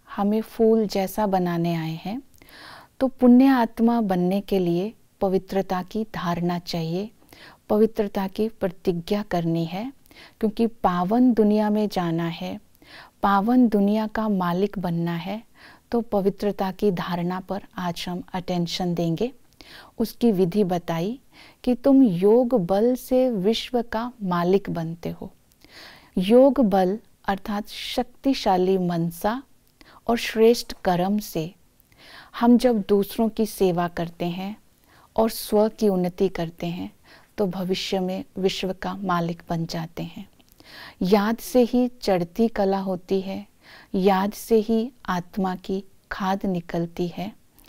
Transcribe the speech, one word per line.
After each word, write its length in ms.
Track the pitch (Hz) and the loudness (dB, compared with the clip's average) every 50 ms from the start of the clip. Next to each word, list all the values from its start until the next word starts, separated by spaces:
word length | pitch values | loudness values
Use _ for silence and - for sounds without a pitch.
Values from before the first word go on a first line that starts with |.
| _ - - | _ -14 -6
हमें 240 | - 202 202 214 220 | -2 0 0 0 -2
फूल 460 | 220 - - - 226 220 226 226 220 | -4 -6 0 2 4 4 4 4 2
जैसा 400 | 190 - 202 190 190 - - 214 | 0 -2 -2 -4 -2 -2 -2 -2
बनाने 480 | 202 190 185 180 175 170 170 170 170 170 | 0 0 0 0 0 0 0 0 0 -2
आए 260 | 165 160 160 160 160 - | -2 -4 -6 -8 -8 -8
हैं। 180 | 180 214 269 - _ _ - - - - - - - - - - _ _ _ | -8 -10 -10 -12 _ _ -20 -20 -20 -20 -20 -20 -20 -20 -20 -20 _ _ _
तो 80 | 269 254 | -4 -4
पुण्य 380 | - - 254 247 240 247 269 | 0 4 6 8 8 10 8
आत्मा 540 | 269 269 254 233 226 - - 226 233 233 233 | 6 6 4 2 -2 0 0 2 2 2 2
बनने 400 | 226 190 190 180 180 180 190 202 | 0 0 0 2 2 0 0 -2
के 180 | 202 - 202 190 | -2 0 0 0
लिए 360 | 180 175 170 175 190 220 240 _ _ _ _ _ | 2 2 0 0 -2 -4 -8 _ _ _ _ _
पवित्रता 640 | 202 196 185 190 185 - 190 196 185 - 185 180 | -2 0 0 0 -2 -2 -4 -4 -2 -2 -4 -6
की 240 | 180 - - 214 220 - - | -6 -6 -6 -6 -6 -6 -8
धारणा 440 | 165 170 175 175 170 175 175 175 175 | -6 -4 -4 -2 -2 -2 -2 -2 -4
चाहिए, 520 | - - - 170 165 160 165 180 202 226 - _ - _ - - - - - _ _ - | -6 -6 -6 -6 -4 -4 -4 -6 -6 -8 -12 _ -20 _ -20 -20 -20 -20 -20 _ _ -2
पवित्रता 600 | 214 214 220 214 - - 208 196 - 202 190 190 | 2 4 4 2 2 -2 -4 -2 -2 -4 -4 -4
की 200 | - - 214 226 | -4 -4 -4 -4
प्रतिज्ञा 720 | - - - 190 - - - 190 175 175 165 - 208 202 | -4 -4 -6 -6 -6 -4 -4 -2 -2 -2 -4 -4 -4 -4
करनी 420 | 208 - - 175 165 170 165 165 165 | -2 -2 -4 -2 0 0 -2 -2 -2
है, 280 | 165 175 190 226 269 - - _ - - - - - _ _ | -4 -6 -10 -10 -10 -12 -16 _ -20 -20 -20 -20 -20 _ _
क्योंकि 260 | - 214 - - 233 | -4 -4 0 0 -2
पावन 680 | 220 - - - 190 180 175 180 185 226 247 254 254 | -2 -2 0 0 0 0 2 0 0 2 4 4 4
दुनिया 380 | 226 220 214 208 208 214 214 208 | 4 4 4 4 4 2 2 0
में 180 | 208 214 214 202 | 0 0 -2 -2
जाना 380 | - 190 175 170 165 165 170 | -2 -2 -2 -2 -2 -2 -2
है, 340 | 165 165 170 180 185 190 208 - _ _ _ - - - - - - _ _ | -4 -6 -8 -10 -10 -10 -12 -16 _ _ _ -20 -20 -20 -20 -20 -20 _ _
पावन 460 | - 202 196 196 190 226 247 254 247 220 | 0 2 2 2 2 4 4 4 4 4
दुनिया 380 | 214 202 196 202 208 220 220 | 4 2 2 2 2 0 -2
का 220 | 214 - 226 220 220 | -4 -4 -4 -2 -2
मालिक 500 | 208 185 180 175 175 180 202 202 - 202 | 0 0 0 0 0 0 0 -2 -2 -4
बनना 380 | 180 180 170 170 170 170 170 | -4 -2 -2 -2 -2 -2 -4
है, 260 | 170 165 190 202 220 233 _ _ - - - - - _ _ | -4 -6 -8 -10 -10 -12 _ _ -20 -20 -20 -20 -20 _ _
तो 100 | - 240 | -4 -4
पवित्रता 720 | 220 - - 202 190 196 196 - - 208 196 - 202 190 | -2 0 -2 0 0 0 -2 0 -4 -4 -2 -2 -4 -6
की 180 | 185 - - 208 | -4 0 0 0
धारणा 500 | 180 170 165 180 180 175 170 175 180 185 | 0 0 -4 -6 -4 -4 -4 -4 -4 -6
पर 220 | 180 - 190 202 - - _ | -8 -8 -10 -10 -10 -12 _
आज 300 | - 180 175 170 - - 185 | -6 -6 -6 -6 -6 -8 -8
हम 140 | 175 180 - - | -8 -8 -10 -8
अटेंशन 600 | - 185 175 - 180 175 170 165 - - 185 175 175 | -10 -8 -6 -4 -2 -2 -2 -4 -4 -4 -4 -4 -2
देंगे। 380 | 165 170 165 165 160 214 254 - - _ _ _ _ - - - - - - _ - | -2 0 -2 0 -2 -2 -6 -6 -12 _ _ _ _ -20 -20 -20 -20 -20 -20 _ -6
उसकी 340 | 233 - - - 240 233 | -6 -6 -4 0 2 2
विधि 320 | 208 170 190 170 170 208 208 | 4 4 2 2 2 0 0
बताई 560 | 175 185 170 - - 165 165 170 202 247 277 _ _ _ - - - _ _ - | 0 0 -4 -4 -4 -4 -4 -4 -4 -6 -10 _ _ _ -20 -20 -20 _ _ -2
कि 100 | 247 247 | -2 -2
तुम 280 | - - 277 269 269 | 2 4 4 6 8
योग 640 | 269 226 175 170 185 208 220 240 262 240 262 226 170 | 6 6 4 4 4 6 6 6 4 4 2 0 2
बल 280 | 170 190 202 220 247 254 | 2 2 2 2 2 0
से 360 | 247 - - 254 254 254 254 | 0 -2 0 2 2 2 2
विश्व 520 | 233 196 175 208 226 - - - 247 240 | 0 0 0 0 0 0 -4 -4 -4 -4
का 300 | 226 - - 220 233 247 240 - | -4 -4 -6 -6 -6 -8 -10 -8
मालिक 480 | 208 185 175 175 175 175 190 196 - - | -4 -2 -2 0 2 2 2 2 2 -2
बनते 400 | 165 170 165 160 165 170 - 165 | -6 -6 -6 -8 -8 -10 -10 -12
हो। 220 | 170 - - - - _ _ _ _ _ - _ - - - - - - - _ _ 202 | -10 -10 -14 -16 -18 _ _ _ _ _ -20 _ -20 -20 -20 -20 -20 -20 -20 _ _ -4
योग 420 | 180 196 233 247 262 277 254 - | 2 6 8 8 8 8 6 4
बल 380 | 247 196 196 196 190 180 202 226 - _ _ _ _ | 2 4 4 2 2 2 0 -4 -8 _ _ _ _
अर्थात 440 | - 196 190 - - 208 202 214 - | -4 -4 -4 -4 -6 -6 -6 -8 -10
शक्तिशाली 1080 | - - - - - - 240 - - - - 269 262 - - 220 190 180 185 185 190 190 | -14 -12 -12 -6 -4 -4 -4 -6 -10 -4 -2 -2 -2 0 2 2 2 2 4 2 2 2
मनसा 640 | 180 175 175 170 170 170 165 - - 208 233 262 - _ _ _ _ _ _ _ - - - - _ | 2 0 0 0 -2 -2 -4 -4 -4 -4 -4 -4 -10 _ _ _ _ _ _ _ -20 -20 -20 -10 _
और 100 | - 233 | -2 -2
श्रेष्ठ 560 | 233 - - - 220 226 226 240 233 - - - - - | -2 -2 -4 2 4 6 6 6 4 -2 -10 -14 -4 -2
कर्म 340 | 196 180 175 180 190 208 208 | 0 0 2 0 0 0 -2
से 360 | 208 - - 165 156 170 202 _ _ _ _ _ _ _ _ _ - - - - - - - - | -4 -4 -6 -6 -6 -6 -10 _ _ _ _ _ _ _ _ _ -20 -20 -20 -20 -20 -18 -6 0
हम 180 | 233 240 247 233 | 4 6 6 6
जब 260 | - 254 240 214 190 - | 6 2 2 0 0 2
दूसरों 400 | 202 202 196 - - - 226 220 | 2 2 2 -2 -2 -2 -2 -2
की 180 | 220 - 226 | 0 -2 -4
सेवा 420 | 208 - - 196 185 175 175 175 170 | -4 0 0 0 0 2 0 -2 -4
करते 360 | - - 170 170 - _ 175 | -4 -6 -8 -8 -6 _ -6
हैं 320 | 175 175 185 185 196 214 - _ _ _ _ _ _ _ _ _ _ _ | -6 -6 -6 -8 -10 -10 -14 _ _ _ _ _ _ _ _ _ _ _
और 140 | - 220 226 | 0 0 0
स्व 380 | - - - - 220 208 214 220 | -2 -6 -6 0 2 2 2 2
की 200 | 220 - 220 208 | 0 0 0 0
उन्नति 400 | 190 185 180 180 175 - 202 185 | 2 2 -2 -2 -2 -2 -2 -2
करते 380 | - - 170 165 - - - | -2 -4 -6 -8 -6 -8 -8
हैं 260 | 170 170 180 190 208 - _ _ _ - - - _ _ - | -8 -6 -8 -10 -12 -14 _ _ _ -20 -20 -20 _ _ -4
तो 80 | 214 | -4
भविष्य 540 | 185 175 190 185 180 190 185 - - 202 190 | -4 -2 -6 -4 -4 -4 -4 -4 -4 -4 -2
में 240 | 180 185 185 190 - - _ 196 | -2 -4 -6 -8 -10 -12 _ -2
विश्व 360 | 185 190 185 - - 185 185 180 | -2 -2 -2 -2 -6 -6 -6 -6
का 120 | - 185 185 | -8 -8 -8
मालिक 480 | 196 202 185 175 175 170 170 170 170 - - | -6 -4 -2 0 0 0 -2 -6 -8 -6 -6
बन 180 | 175 165 165 | -4 -4 -4
जाते 360 | 165 - 170 165 165 - - | -6 -6 -8 -10 -10 -10 -10
हैं। 280 | 165 165 - - 196 - _ _ _ _ _ _ - - - - - - - _ | -10 -10 -12 -16 -18 -18 _ _ _ _ _ _ -20 -20 -20 -20 -20 -20 -8 _
याद 340 | 190 180 208 208 202 214 226 | 2 2 4 4 4 0 -2
से 260 | - - - - 254 | -4 -8 0 2 2
ही 260 | 240 220 - 247 247 247 | 2 4 2 0 0 -2
चढ़ती 600 | - - - - 190 175 175 170 - - 226 226 | -4 -6 -2 0 0 0 0 -4 -2 -2 -2 0
कला 300 | - - 202 190 190 190 | 0 -2 0 0 0 -2
होती 420 | 190 190 190 175 - - 196 190 | -4 -6 -6 -8 -4 -4 -4 -4
है, 260 | 185 190 190 196 202 - _ _ _ - - - - _ - | -2 -6 -10 -12 -12 -16 _ _ _ -20 -20 -20 -14 _ -4
याद 380 | 196 180 202 190 185 190 208 | 2 2 4 4 4 0 -2
से 240 | 214 - - - 226 | -4 -8 -2 2 2
ही 360 | 220 208 - 226 226 220 262 - _ _ - | 2 2 2 -2 -2 -2 -4 -8 _ _ -6
आत्मा 480 | 185 180 175 - - - 190 185 185 | -6 -6 -6 -8 -6 -4 -4 -4 -4
की 280 | 180 - - 185 196 190 - - _ _ _ | -6 -8 -8 -8 -8 -8 -12 -20 _ _ _
खाद 340 | - - 202 190 190 196 - | -8 -6 -2 -2 -2 -2 -2
निकलती 640 | 202 185 175 170 - - 175 170 170 - - 180 175 | -4 -4 -4 -6 -4 -4 -4 -4 -6 -4 -6 -6 -6
है। 240 | - - 175 214 - _ _ _ _ - _ | -6 -8 -12 -12 -12 _ _ _ _ -20 _